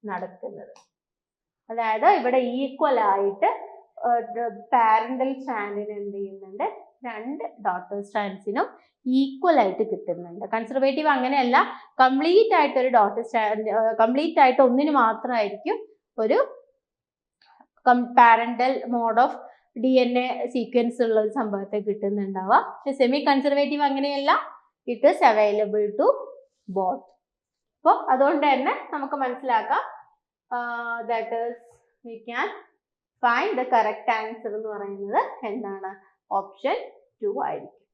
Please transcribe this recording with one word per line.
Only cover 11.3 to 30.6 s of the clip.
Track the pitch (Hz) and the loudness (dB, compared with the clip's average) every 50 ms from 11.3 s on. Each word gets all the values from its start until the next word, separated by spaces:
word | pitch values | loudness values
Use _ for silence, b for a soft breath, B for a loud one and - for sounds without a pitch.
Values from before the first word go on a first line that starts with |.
| 277 285 254 247 240 294 403 B B B B B _ - 262 | 0 0 2 4 4 4 2 B B B B B _ 4 4
കംപ്ലീറ്റ് | 254 269 269 302 330 359 403 453 453 427 339 | 4 4 2 2 4 6 6 6 6 4 4
ആയിട്ട് | 294 277 - 269 247 | 4 4 2 0 0
ഒരു | 262 254 233 | 4 4 4
ഡോട്ടർ | 202 202 202 226 233 226 | 4 4 2 -4 -8 -2
സ്ട്രാൻഡ്, | - 233 214 208 220 214 214 214 196 220 | -2 0 0 0 -2 -2 -4 -2 0 0
ഏർ, | 220 226 226 226 226 | 0 0 2 2 2
കംപ്ലീറ്റ് | 226 247 269 302 320 - 330 285 | 2 4 0 0 0 4 6 6
ആയിട്ട് | 254 247 247 269 247 | 6 6 6 4 6
ഒന്നിന് | 240 262 294 311 302 269 | 6 2 2 2 2 4
മാത്രമായിരിക്കും | 240 226 220 220 - 247 247 233 208 202 208 202 - 311 440 440 - - _ _ _ _ _ - 220 | 4 2 2 -2 -4 -4 -2 -2 -2 -2 -4 -8 -6 -6 -6 -6 -6 -16 _ _ _ _ _ -4 0
ഒരു | 220 277 453 554 - - - _ _ _ _ _ _ _ _ _ _ _ _ _ _ _ _ b b b b b b _ _ _ 254 | 2 2 2 2 0 -4 -20 _ _ _ _ _ _ _ _ _ _ _ _ _ _ _ _ b b b b b b _ _ _ 2
കം-, | 247 247 240 240 247 247 | 4 4 2 2 6 8
parental | 240 233 226 226 233 233 240 226 247 262 269 - - 240 240 | 8 8 8 6 4 -2 -2 0 0 0 0 -2 -4 -4 -4
mode | 240 233 226 220 226 254 | -2 0 0 4 4 4
of | 269 269 - B B B B B B _ - 226 | 2 2 -6 B B B B B B _ -2 0
ഡി | 262 262 254 247 | 4 4 4 4
എൻ | 240 247 247 | 4 2 0
എ | 247 254 - - 247 247 - | -2 -2 -4 -6 -6 -4 -4
സീക്വൻസ് | 254 226 - - 240 233 240 233 - 240 | -4 -6 0 0 0 0 0 0 0 0
ഉള്ള | 226 220 220 214 | 2 2 2 2
ഒരു | 214 214 | 0 -2
സംഭവത്തെ | 277 233 214 202 196 196 202 - 208 202 208 | -4 -4 -2 -4 -6 -6 -4 -6 -6 -4 -4
കിട്ടുന്നുണ്ടാവുക. | 202 208 202 196 202 208 196 196 196 190 185 190 226 320 466 - - | -4 -2 -2 -4 -2 -2 -4 -4 -6 -6 0 2 2 2 2 0 -12
പക്ഷെ | - - 277 269 277 | -10 -8 -8 0 2
സെമി | 269 240 262 294 285 294 | 2 2 2 0 2 2
കൺസർവേറ്റീവ് | 277 269 254 294 285 285 285 277 294 285 294 285 | 2 2 2 2 2 2 0 0 0 0 0 0
അങ്ങനെയല്ല, | 277 269 277 285 285 277 277 285 349 - - - - - _ _ _ _ _ - 240 | 0 0 -2 -2 -2 -2 0 2 2 0 0 -6 -16 -20 _ _ _ _ _ -8 -6
it | 233 269 277 | 4 4 4
is | 277 - 262 254 | 4 6 4 4
available | 220 214 214 208 208 208 214 202 208 214 208 208 202 208 | 6 6 4 2 2 0 -2 0 0 -2 -2 -2 0 0
to | 294 480 554 - - - - - _ _ _ _ _ - 185 196 | 2 2 2 0 -2 -14 -16 -20 _ _ _ _ _ -8 -4 -2
both. | 190 185 180 180 - _ _ _ _ _ _ _ _ _ _ _ _ _ _ _ | -2 -2 -4 -6 -10 _ _ _ _ _ _ _ _ _ _ _ _ _ _ _
അപ്പോ | _ 302 415 339 - - 262 | _ 2 2 2 2 0 2
അതുകൊണ്ട് | 254 277 277 349 294 277 294 | 4 4 2 2 2 2 2
തന്നെ | 269 254 262 339 539 - - - - | 2 2 0 -2 -4 -4 -8 -10 -8
നമുക്ക് | 294 277 269 - 277 269 | -8 -6 -6 -6 -4 -4
മനസ്സിലാക്കാം, | 254 247 247 269 262 233 220 214 226 269 381 523 - - - - _ _ _ _ _ _ _ _ _ 247 | -4 -6 -8 -4 0 0 0 0 0 -2 -2 -2 -6 -14 -20 -20 _ _ _ _ _ _ _ _ _ -8
ആഹ്, | 240 | -6